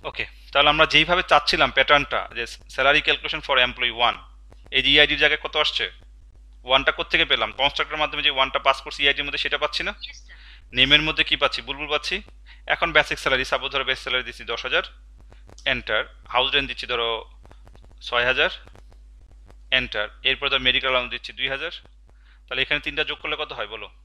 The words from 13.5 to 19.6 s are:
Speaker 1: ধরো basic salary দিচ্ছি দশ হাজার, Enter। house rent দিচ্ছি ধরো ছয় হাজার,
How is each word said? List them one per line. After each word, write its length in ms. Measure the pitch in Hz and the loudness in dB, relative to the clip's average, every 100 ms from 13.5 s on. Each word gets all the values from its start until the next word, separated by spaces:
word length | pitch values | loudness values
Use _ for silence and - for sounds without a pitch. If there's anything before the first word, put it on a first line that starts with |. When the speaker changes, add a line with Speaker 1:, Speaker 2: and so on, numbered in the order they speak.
| 135 131 | -2 -2
Speaker 1:
ধরো 120 | 139 | -4
basic 180 | 131 131 | -2 -4
salary 220 | - 127 | -2 -4
দিচ্ছি 200 | 120 - | -4 -12
দশ 180 | 113 117 | -8 -8
হাজার, 200 | 127 151 190 - - - - - - - - | -2 -4 -4 -14 -20 -20 -20 -20 -20 -8 -4
Enter। 380 | 123 113 110 - - - | -4 -2 -2 -2 -12 -4
house 260 | 123 131 | 0 0
rent 140 | 139 135 | 0 -2
দিচ্ছি 180 | 123 117 | -8 -6
ধরো 200 | 120 117 113 - - - - - - - - | -4 -2 -4 -8 -20 -20 -20 -20 -20 -20 -18
ছয় 240 | - 120 123 | -4 0 2
হাজার, 240 | 131 165 - - - - - - - - - - - | 2 0 -2 -18 -20 -20 -20 -20 -20 -20 -20 -20 -20